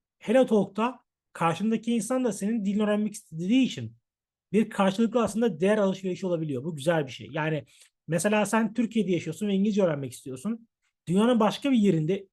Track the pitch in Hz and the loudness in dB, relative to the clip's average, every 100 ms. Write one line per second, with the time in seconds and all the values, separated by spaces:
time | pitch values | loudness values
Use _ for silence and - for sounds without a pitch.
0 | _ _ - 262 254 214 - - 127 - | _ _ 0 2 4 2 0 -2 -4 -6
1 | _ _ _ - 165 165 220 220 233 240 | _ _ _ -2 -2 0 0 -2 0 -2
2 | - 254 247 202 202 233 196 202 208 208 | 0 -2 -2 -2 -4 -2 -2 0 0 0
3 | 214 - - 160 180 254 240 - 113 - | -2 -6 -14 -8 0 2 2 -2 -10 -14
4 | _ _ _ _ _ 196 214 - 190 196 | _ _ _ _ _ 0 0 2 0 2
5 | 226 240 202 214 240 151 190 214 196 185 | 0 2 0 0 -2 2 2 4 2 0
6 | 190 175 190 170 156 127 151 151 143 165 | -6 -4 -2 -2 -2 -6 -6 -4 0 0
7 | 135 - 92 156 156 151 - _ - _ | -2 -8 -10 -4 -2 -4 -6 _ -20 _
8 | - 170 208 214 208 220 226 - - 226 | -6 -2 2 2 2 2 0 0 -2 0
9 | 180 170 160 156 208 196 208 202 180 143 | 0 -2 -2 -6 -2 2 2 2 2 0
10 | 131 - 135 127 202 233 - _ _ _ | -6 -10 -12 -8 -6 -8 -10 _ _ _
11 | - 190 233 233 214 - 285 247 202 160 | -2 2 4 4 2 0 2 4 4 2
12 | 156 196 - | 0 -2 -6